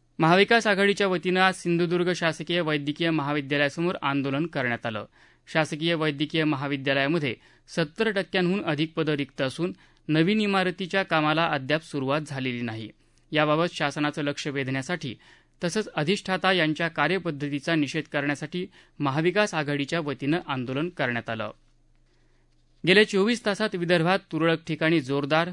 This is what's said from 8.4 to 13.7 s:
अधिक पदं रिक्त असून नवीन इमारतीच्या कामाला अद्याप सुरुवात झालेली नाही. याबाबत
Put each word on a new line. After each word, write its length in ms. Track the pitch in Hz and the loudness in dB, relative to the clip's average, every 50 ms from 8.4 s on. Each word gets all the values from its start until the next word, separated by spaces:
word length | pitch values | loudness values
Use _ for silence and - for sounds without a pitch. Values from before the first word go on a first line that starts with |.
| 180 175 190 208 - | 2 2 0 0 0
अधिक 300 | 175 151 139 160 160 - | -2 0 0 -2 -2 -2
पदं 200 | 165 160 151 151 | -2 -2 0 0
रिक्त 280 | 143 139 - - - | -2 -2 -4 -4 -4
असून 320 | 139 131 - - 170 185 196 - - _ _ _ _ | -4 -2 -2 -4 -6 -6 -6 -10 -18 _ _ _ _
नवीन 340 | - 151 156 165 190 214 220 | 0 2 4 4 4 4 2
इमारतीच्या 640 | 208 202 196 190 185 185 175 - 190 165 - 196 190 | 2 2 2 2 0 0 -2 -4 -6 -2 0 0 0
कामाला 420 | - 175 156 151 151 160 160 170 | 2 2 2 2 2 2 2 2
अद्याप 380 | 160 156 139 131 131 147 160 - | 0 0 -2 -2 0 -2 -2 -2
सुरुवात 380 | - - 143 131 131 139 156 | -4 -6 -4 -2 0 0 -2
झालेली 400 | 151 143 139 135 131 127 120 120 | -2 -4 -6 -6 -4 -4 -4 -4
नाही. 280 | 120 113 110 110 110 - - _ _ _ _ _ _ - | -4 -6 -6 -8 -10 -14 -16 _ _ _ _ _ _ -4
याबाबत 340 | 151 151 151 151 151 160 175 175 | 0 0 2 2 2 2 0 0